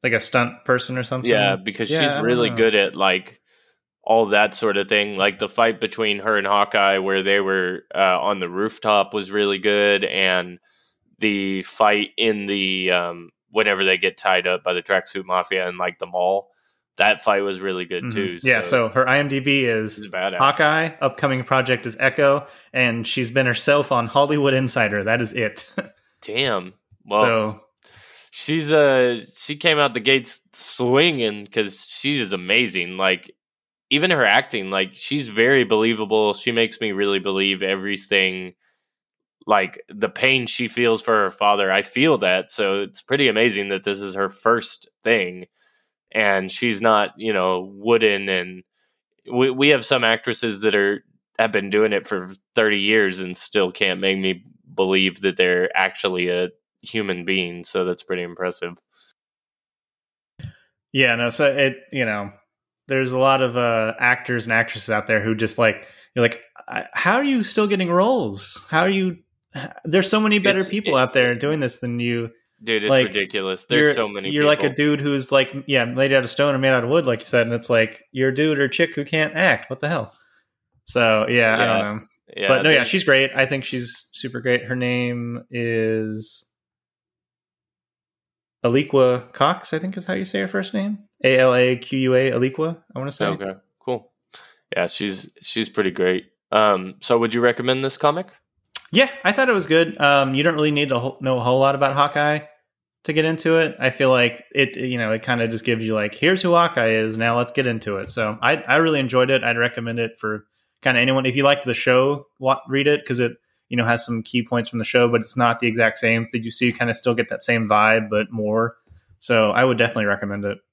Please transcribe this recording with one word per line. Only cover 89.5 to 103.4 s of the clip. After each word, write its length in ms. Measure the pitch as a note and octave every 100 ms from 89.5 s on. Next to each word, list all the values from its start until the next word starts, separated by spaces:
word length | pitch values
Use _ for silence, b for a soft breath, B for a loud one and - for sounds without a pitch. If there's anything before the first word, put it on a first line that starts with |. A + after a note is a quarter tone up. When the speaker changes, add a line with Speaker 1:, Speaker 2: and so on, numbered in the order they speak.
| F3+ -
Speaker 1:
I 60 | D#3
think 180 | F#3 F#3+
is 80 | F#3
how 80 |
you 100 | F#3+ F#3+
say 140 | G3+
her 80 | F#3+
first 260 | G3+ F#3+
name. 260 | G#3 G3 G#3 _ _
A 160 | C3 B2+
L 160 | B2+ B2
A 200 | B2+ B2+
Q 220 | - C3+
U 160 | C3 B2+
A, 160 | C3
Aliqua, 460 | A#2+ C3 C3+ D#3+ E3 _ -
I 40 |
wanna 120 | C3+
say. 160 | - G#2
Speaker 2:
Okay, 260 | F#2+ G2 F#2+ _ _
cool. 320 | - B2 _ _ _ B B B B -
Yeah, 120 | F2
she's, 420 | - G#2 F#2+ - _
she's 280 | - A2+ G#2+
pretty 220 | - F#2+
great. 340 | E2+ F2+ F#2 - _ _
Um, 440 | G#2+ G#2+ F#2+ F#2 -
so 160 | - A#2+
would 160 | A#2
you 80 | A#2+
recommend 420 | A#2+ A#2 B2 C3
this 140 | C3+ -
comic? 300 | D3 D#3 F#3+ _ _ _ _ - -
Speaker 1:
Yeah, 180 | G#3+ C4 -
I 80 | F#3
thought 180 | G#3+ C4
it 40 |
was 120 | G#3+ D3+
good. 340 | D#3+ E3 -
Um, 360 | C#3+ C#3+ C3+ C3+
you 80 |
don't 120 | D#3 D#3
really 160 | D3+
need 180 | D3 D3
to 100 | B2
ho-, 180 | C3 -
know 180 | C3+ B2+
a 40 |
whole 180 | A#2 B2+
lot 140 | C3+
about 220 | C#3 C#3 C3+
Hawkeye 460 | C#3+ D3 D3 D3+ D3+ _ _ _ _ _ -
to 80 |
get 120 | D#3 D#3+
into 340 | D#3+